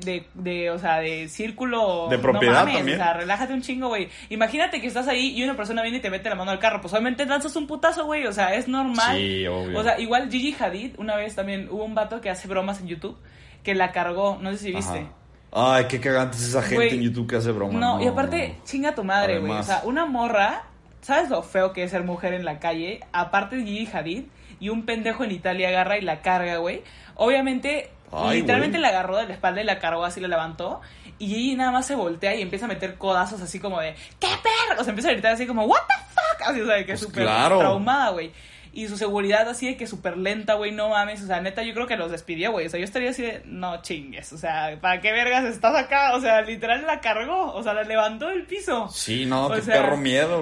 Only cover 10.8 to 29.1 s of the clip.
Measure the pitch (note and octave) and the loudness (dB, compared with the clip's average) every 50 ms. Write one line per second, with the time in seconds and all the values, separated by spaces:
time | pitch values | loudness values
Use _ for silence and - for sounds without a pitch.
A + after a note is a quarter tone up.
10.8 | A3+ C4 - - G#3 A3 G#3 G#3 G#3 A3 G#3 - G3 G3 G3 G3 F#3+ - F3 G#3+ | -8 -8 -10 -8 -6 -4 -2 -2 -2 -4 -4 -6 -6 -4 -4 -6 -6 -8 -8 -6
11.8 | G#3+ A3 A3 A3+ G#3+ G#3 A3 A#3 A#3 G3+ F#3 F3+ - F#3+ G3 F#3+ F#3+ G3 G3 G3 | -6 -4 -2 -2 -2 -2 -2 -6 -4 -4 -6 -6 -6 -4 -2 -2 -2 -2 -4 -6
12.8 | F#3 F3 E3+ E3 - G3+ - - - - - - - - - - - - G3 F#3+ | -6 -10 -10 -8 -10 -12 -12 -12 -20 -20 -20 -20 -20 -20 -20 -10 -4 -2 2 2
13.8 | F#3 F3+ - F#3 F3 F3 F3 F#3 G3 G3+ G3 G3 F#3+ F#3+ G3 G#3 G3+ G3+ F3+ F3+ | 2 2 2 0 -2 -2 0 0 0 0 0 -2 -4 -6 -6 -6 -6 -6 -4 -4
14.8 | G3 - - - - - - - - - - - - - - G#2 B2 B2+ C3 C3 | -4 -4 -4 -6 -8 -10 -16 -20 -20 -20 -20 -20 -16 -6 0 2 4 6 6 6
15.8 | B2 B2 C3 B2 A#2 C3+ C3 C3 B2+ B2+ A#2 A#2 A#2+ A#2+ B2 C3 A#2 G#2 B2+ A#2+ | 4 2 0 -2 0 2 2 2 2 0 -2 -4 -4 0 0 0 0 2 2 2
16.8 | A#3 A#3 C3 A#2+ A#2+ A#2+ G#2 A#2+ A#2 A#2 A#2+ A#2 A2+ A#2 A2+ G#2 G2 G2 G2+ - | 4 4 2 2 0 0 0 0 -4 -2 0 0 0 0 0 0 0 0 0 2
17.8 | A#3+ B3 A#3+ G3 G#3 B3 B3 C4 C4+ C4 D4 E4+ - - - - - - - C#4 | 2 2 2 4 2 2 2 2 0 0 0 -2 -2 -4 -6 -10 -12 -8 -4 -2
18.8 | C#4 D4 D4+ A#3+ G3+ F#3+ G3 G3+ G3+ F#3+ F3+ E3+ - G3 G#3+ G#3+ G#3 G#3 G3 F3 | 0 0 0 -2 0 0 2 2 2 2 2 0 0 -2 -2 -2 0 0 0 0
19.8 | - G#3+ B3+ D4+ E4+ D#4+ C4 A#3+ A#3+ A#3 A3+ G#3 G3 G#3+ D4 G4+ - - - - | 0 0 0 0 0 0 0 0 0 2 4 4 4 4 2 -2 -8 -12 -20 -20
20.8 | _ - - - - - - D4+ F4+ C4+ B3+ E3+ - - - F#3+ F#3 F#3+ F#3+ F#3 | _ -20 -20 -12 -4 0 2 2 2 2 2 -2 -2 0 0 2 2 2 2 -2
21.8 | F3+ F3+ F#3 F#3 F3 F3+ F3 F3 F#3 F#3 F3+ F#3 F3+ E3 D3+ D3+ - E3+ E3 D#3+ | -4 -2 -2 -2 -2 -2 -4 -4 -4 -4 -4 -4 -4 -6 -6 -4 -2 -2 -2 -2
22.8 | E3 F3+ G#3+ - - - - F3 F3 E3+ - G3+ G3 G3+ B3+ C4 A#3+ G#3 G3+ G#3+ | -4 -6 -8 -10 -10 -6 -2 -2 -2 2 2 0 0 0 -4 -6 -4 -4 -4 -6
23.8 | A3+ A3 - F3 D3+ E3 E3+ A#3 - - - - - - - - - G3+ A3 A3+ | -6 -4 -4 -6 -4 -4 -6 -8 -8 -12 -16 -20 -20 -20 -16 -10 -6 -4 -4 -4
24.8 | A3 - A#3 A3+ G#3+ A3+ A3 A3+ C4 A3 F#3+ F3 - F#3 F3+ F#3 F#3 F3+ F#3 F#3 | -2 -4 -4 -2 -2 -2 -2 -2 -2 -4 -4 -2 -2 -2 0 2 2 2 4 2
25.8 | F#3 F#3 G3+ G#3 F#3+ F3 D#3 D#3 - F#3 F#3 F3+ F3+ F3 F3 E3+ E3+ F3 G3 - | 2 2 2 0 0 -2 -4 -2 0 2 2 2 2 0 -2 -2 -2 -2 -4 -4
26.8 | - - - - - - - - - A3+ C4 C4+ C4+ C4+ C4 B3+ - C#4 D4 D4+ | -10 -14 -20 -20 -20 -12 -2 2 2 4 4 4 4 2 0 -2 -2 -2 -2 -2
27.8 | - - - - - - - D#3 E3 G3+ A#3 A#3 - C4 A#3+ B3+ C#4+ D#4 G3+ E4 | -4 -8 -14 -20 -18 -10 -4 0 0 2 2 2 4 4 4 4 4 2 2 2
28.8 | D#4 B3 F#3+ F#3 F3+ F3 | 2 4 4 2 2 0